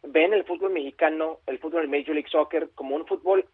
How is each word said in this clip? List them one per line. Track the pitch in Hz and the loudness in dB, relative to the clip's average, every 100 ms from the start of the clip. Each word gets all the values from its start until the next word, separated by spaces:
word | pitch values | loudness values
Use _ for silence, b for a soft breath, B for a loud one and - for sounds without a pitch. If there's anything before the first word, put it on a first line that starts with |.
ven | 147 139 170 | 2 4 4
el | 208 175 | 4 0
fútbol | 175 196 | -4 -2
mexicano, | 180 139 - 156 156 160 160 - | -2 -6 0 0 2 -4 -4 -8
el | 131 | -8
fútbol | 160 165 | -4 -2
del | 151 | 0
Major | 143 139 151 | -2 -2 -4
League | 139 | 0
Soccer, | 156 151 160 160 | 0 2 -2 -4
como | - 135 143 | -8 -6 -6
un | 165 | -4
fútbol | 185 165 190 190 | -4 2 2 2